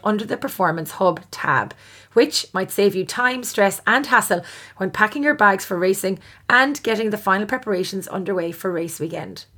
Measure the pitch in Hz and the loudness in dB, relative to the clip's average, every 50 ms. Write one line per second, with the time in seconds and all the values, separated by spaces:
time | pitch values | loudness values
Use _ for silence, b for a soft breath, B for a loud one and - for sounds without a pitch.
0 | - 214 208 214 226 254 254 - - 269 - - 185 165 160 165 160 - - - | 0 -2 -2 -2 -2 -4 -6 -6 -6 -6 -4 -2 0 0 0 -2 -6 -8 -4 0
1 | 190 180 160 - - - - - - - 139 123 104 - - B B B B B | 2 2 2 0 -4 -14 -12 -6 -2 0 0 0 0 -2 -6 B B B B B
2 | B B B 233 262 - - - - - - 185 190 185 - - 202 202 196 185 | B B B 4 4 4 2 -2 -4 -4 -4 -4 -4 -2 0 2 2 2 2 0
3 | 185 - - 240 247 247 254 254 240 - - 220 202 196 196 - - - 226 269 | -4 -4 -2 0 0 0 0 -2 -6 -4 0 2 2 2 2 0 0 2 2 2
4 | 285 - 254 226 208 - 202 175 175 B B B B B B B 190 180 - - | 2 4 4 4 4 4 0 -2 -2 B B B B B B B -4 -2 0 2
5 | 214 208 - 294 285 294 294 - 214 202 196 190 - - 190 170 180 185 196 196 | 2 2 2 2 2 2 4 6 6 4 4 4 0 -4 -2 0 2 2 2 2
6 | - 190 190 - B B B B B B 240 247 269 285 285 - - 233 220 208 | 0 -4 -4 -6 B B B B B B 4 4 4 4 2 -2 -2 0 0 0
7 | 226 214 208 208 - 196 190 196 208 202 254 254 - 220 196 180 185 - 196 190 | 0 -2 -4 -2 0 0 0 2 0 -2 -4 -4 -2 -2 -2 -2 -2 -2 -4 -8
8 | 175 - - 190 185 190 196 180 165 170 165 - - 190 175 160 170 165 - - | -8 -6 -6 -6 -4 -2 -2 -2 -2 -4 -4 -6 -4 -4 -2 -2 -4 -6 -6 -6
9 | - 160 170 165 - 95 90 - - - _ | -8 -8 -6 -8 -10 -12 -14 -16 -18 -20 _